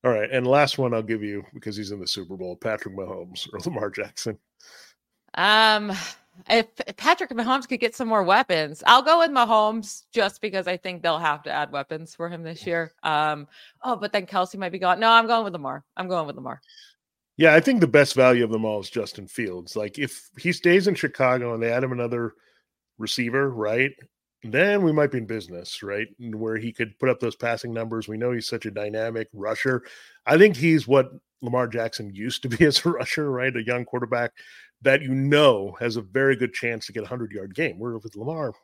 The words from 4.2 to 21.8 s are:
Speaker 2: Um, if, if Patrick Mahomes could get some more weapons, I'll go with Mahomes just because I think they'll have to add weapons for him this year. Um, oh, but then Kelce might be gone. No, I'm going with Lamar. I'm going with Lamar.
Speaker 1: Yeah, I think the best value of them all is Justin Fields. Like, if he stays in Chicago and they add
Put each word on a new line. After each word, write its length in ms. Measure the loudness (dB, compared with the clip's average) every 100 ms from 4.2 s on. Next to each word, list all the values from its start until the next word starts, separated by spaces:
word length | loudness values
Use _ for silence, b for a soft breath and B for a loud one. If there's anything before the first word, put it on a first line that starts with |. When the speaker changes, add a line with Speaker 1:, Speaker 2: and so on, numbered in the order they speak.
| -10 -10 _ _ B B B B _ _ _
Speaker 2:
Um, 600 | -2 2 6 6 4 -2 -8 -10 B B _ 0
if, 180 | 2 2 _ -12
if 100 | -4
Patrick 340 | 0 2 0
Mahomes 380 | -4 0 -2 -2
could 120 | -4
get 140 | -4
some 140 | -4 0
more 140 | 2
weapons, 600 | 4 2 4 0 -2 -2 6
I'll 160 | 6
go 180 | 6 4
with 100 | 4
Mahomes 760 | 4 4 4 2 -2 -8 -16 _
just 280 | -2 -2 -2
because 260 | -6 -6 -4
I 100 | -6
think 260 | -6 -4
they'll 160 | -2 0
have 240 | -2 -4
to 80 | -4
add 200 | -4 -4
weapons 420 | -6 -8 -10 -12
for 140 | -12 -10
him 140 | -10
this 240 | -12 -10 -4
year. 260 | -4 -4 _
Um, 440 | -2 0 0 -4 -10 B B B
oh, 140 | -6 -4
but 160 | -4
then 140 | -4 -4
Kelce 300 | -4 -4 -6
might 160 | -8
be 60 | -4
gone. 220 | 0 2
No, 100 | 6
I'm 160 | 6 6
going 180 | 0
with 80 | 0
Lamar. 320 | -8 -10 -10 _ -10
I'm 120 | -4
going 180 | -4 -4
with 100 | -8
Lamar. 240 | -12 -14 b b b b _ _ _ 4
Speaker 1:
Yeah, 180 | 8
I 60 | 8
think 200 | 6 4
the 60 | 6
best 280 | 6 6
value 300 | 6 6 6
of 60 | 2
them 140 | 0
all 160 | -2 -4
is 100 | -6
Justin 360 | -6 -6 -10 -14
Fields. 480 | -8 -8 -8 -10
Like, 240 | -8 -8 -6
if 300 | -8 -8 -20 -8
he 140 | -4
stays 340 | 0 4 4 4
in 80 |
Chicago 600 | 0 -4 0 2 2 -2
and 80 | -2
they 100 | -2
add 100 | 0